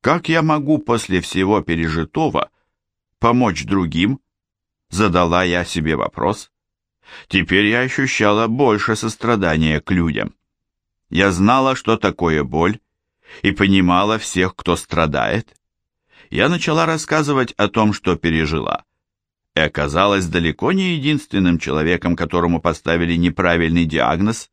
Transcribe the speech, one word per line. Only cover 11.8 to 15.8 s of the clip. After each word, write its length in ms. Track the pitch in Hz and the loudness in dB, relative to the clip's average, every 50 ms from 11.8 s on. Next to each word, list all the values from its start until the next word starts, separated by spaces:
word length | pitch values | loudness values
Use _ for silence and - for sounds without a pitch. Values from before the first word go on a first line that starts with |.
| - 110 113 | 0 -2 0
такое 460 | 110 - 98 80 - 87 82 80 76 71 | 0 0 -2 -2 0 0 0 2 0 -2
боль, 360 | 64 71 78 85 95 107 120 _ _ _ _ _ _ _ _ _ - - - | -2 -2 0 0 0 -2 -4 _ _ _ _ _ _ _ _ _ -20 -12 -4
и 100 | - 98 | -2 -2
понимала 680 | 95 - 98 98 98 95 90 87 90 90 101 107 - | 0 2 2 4 4 4 4 4 4 2 2 0 -2
всех, 380 | - - - - 90 90 90 - | -2 -4 -4 -2 -2 -2 -2 -4
кто 200 | - - - 85 | -6 -2 -2 -2
страдает. 800 | - - _ - 80 82 76 71 67 57 50 62 113 - _ _ _ _ _ _ _ | -2 -4 _ -2 -2 -2 0 0 -2 -2 -2 -2 -4 -6 _ _ _ _ _ _ _